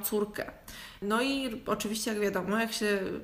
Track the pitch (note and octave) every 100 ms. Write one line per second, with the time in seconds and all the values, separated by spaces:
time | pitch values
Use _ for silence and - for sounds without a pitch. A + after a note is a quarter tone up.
0 | - G#3+ G#3 - - - - - - -
1 | G3+ A3 C4+ C#4 C4 A3 - A3 G#3 A3
2 | A#3 G#3 G3+ F#3+ F3+ A3 A3+ - G#3 G3+
3 | F#3 E3+